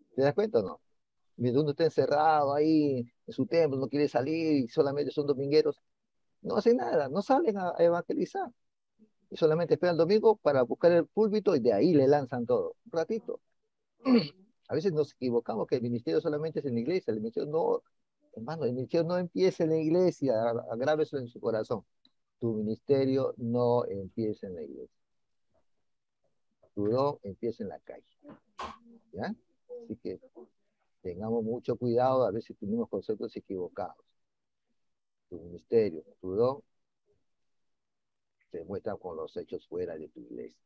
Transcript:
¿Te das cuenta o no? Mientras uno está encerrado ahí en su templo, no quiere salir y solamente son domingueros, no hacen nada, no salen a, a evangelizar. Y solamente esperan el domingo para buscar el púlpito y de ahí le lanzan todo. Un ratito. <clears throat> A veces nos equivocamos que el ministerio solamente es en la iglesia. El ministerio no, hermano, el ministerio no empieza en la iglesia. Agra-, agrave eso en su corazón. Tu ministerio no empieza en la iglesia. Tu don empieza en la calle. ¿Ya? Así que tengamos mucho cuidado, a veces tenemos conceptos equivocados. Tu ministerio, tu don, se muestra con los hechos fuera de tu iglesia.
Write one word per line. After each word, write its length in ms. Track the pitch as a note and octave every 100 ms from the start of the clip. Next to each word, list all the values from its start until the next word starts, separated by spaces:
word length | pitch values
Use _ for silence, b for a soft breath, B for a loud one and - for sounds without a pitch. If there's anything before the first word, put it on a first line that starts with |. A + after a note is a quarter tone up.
| _
¿Te 80 | -
das 100 | C#3
cuenta 260 | F3 G#3+ A#2
o 20 |
no? 180 | F#2+ - _ _ _ _ _ -
Mientras 240 | B2 B2
uno 80 | D3+
está 120 | C#3+
encerrado 720 | D#3 D3 C3 D3 D#3 D3+ C#3
ahí 440 | C#3+ D#3 D#3 D3 C3 A#2+ _ -
en 80 |
su 120 | A#2 B2+
templo, 320 | E3 D#3 C3+
no 100 | C3
quiere 200 | C#3+ D3
salir 560 | C#3 C3+ D#3+ D#3+ C#3+
y 40 | A#2
solamente 420 | D#3+ C#3 C#3 C#3+
son 160 | - C#3+
domingueros, 560 | C3 C#3 D#3 D3+ - _ _ _ _ _ _
no 160 | - -
hacen 200 | A3+ B3
nada, 320 | A#3+ F3+ C#3
no 120 | E3+
salen 380 | G3+ C4+ E4 G3
a, 120 | F3+ -
a 60 |
evangelizar. 680 | E3+ E3+ - D#4 - G4 D#4 - _ _ _ _ _ _ -
Y 80 | -
solamente 380 | D#3+ D#3+ E3
esperan 200 | D3+ F3+
el 40 | D#3+
domingo 380 | E3 G#3+ A3+ G#3+
para 260 | D3+ C#3
buscar 300 | B2 B2 E3+
el 140 | F3 D3
púlpito 500 | G#3 A3 G#3+ G3 D#3
y 40 |
de 120 | A#2
ahí 200 | G2+ D#3
le 120 | D3+ C3
lanzan 400 | D3 C3 B2 A#2
todo. 300 | A#2 E2+ -
Un 80 | -
ratito. 480 | E3 D#3+ A3 - - _ _ _ _ _ _
<clears throat> 640 | C4+ A#3+ D3 - _ _ -
A 60 |
veces 180 | D3+ F#3+
nos 200 | D#3 C#3+
equivocamos 520 | - B2+ A#2 - A2+ F3
que 80 | C3
el 60 |
ministerio 380 | A#2+ A#2+ D#3 D#3+
solamente 400 | D#3+ D3 D#3+ D3+
es 40 | C#3
en 80 |
la 60 | A#2
iglesia. 300 | A#2+ F#3 -
El 60 | A2
ministerio 300 | - - D3
no, 320 | D#3+ - - _ _ _ _ _
hermano, 320 | A2 A2+ D#3+
el 80 | B2
ministerio 340 | B2 B2 E3+ E3
no 120 | F3+
empieza 460 | F3+ F3+ F#3 -
en 60 | D#3+
la 60 | D#3+
iglesia. 540 | D#3 F3 F3+ - C3+ A2
Agra-, 240 | A#2 A#2 -
agrave 300 | A2+ C3+ D#3
eso 140 | D3+ C#3+
en 100 | B2
su 100 | -
corazón. 440 | A2+ A2 G#2 A#2 - _ _ _ _ -
Tu 140 | A#2
ministerio 800 | G#2+ G#2+ A2 - C3+ C3 C3+ B2+ -
no 480 | A#2 A#2+ A#2+ A#2+ -
empieza 600 | G2 F#2+ - G#2+ G#2 G2
en 80 |
la 80 | E2+
iglesia. 340 | D2 C2+ B1 _ _ _ _ _ _ _ _ _ _ _ _ _ _ _ _ _ _
Tu 120 | G#2 G#2
don 300 | B2 C#3+ -
empieza 400 | G2+ F2+ A#2 -
en 60 | G2+
la 100 | D2+
calle. 240 | - - _ _ C#4+ - _ - - - - - _
¿Ya? 220 | F#2 D#3 A3+ _ _ - B4
Así 120 | A#3 -
que 240 | - F#2 C4 - - _ _ _ _ _
tengamos 420 | F#2 F2 A2 A#2
mucho 320 | A2 A#2+ - A#2
cuidado, 480 | B2 A#2 C3 C3
a 60 | A2+
veces 260 | A2 - -
tenemos 300 | G3 A#3 A3
conceptos 460 | - - G#2 A2+ G#2+
equivocados. 680 | - F#2+ F2 - F2 - _ _ _ _ _ _ _ _ _ _ _ _ -
Tu 100 | E2+
ministerio, 640 | E2+ F2 - A#2 G#2 D#2+ - _
tu 140 | F#2
don, 260 | G2 B2 C#3 - _ _ _ _ _ _ _ _ _ _ _ _ _ _ _ _ _ _
se 140 | E2+
muestra 320 | E2 F#2+ G#2+ G2
con 200 | F2+ D#2+
los 200 | E2 F2
hechos 300 | E2 F2 -
fuera 280 | F2 F2 D#2+
de 120 | D2+
tu 120 | -
iglesia. 400 | A#1+ A#1+ A#1 _